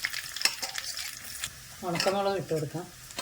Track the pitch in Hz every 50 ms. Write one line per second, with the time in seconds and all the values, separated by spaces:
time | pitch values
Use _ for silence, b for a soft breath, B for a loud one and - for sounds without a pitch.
0 | - - - - - - - - - - - - - - - - - - - -
1 | - - - - - - - - - - - - - - - - 196 180 170 165
2 | - 196 190 202 196 196 196 185 139 - 165 156 147 135 - 165 180 - - -
3 | - - - -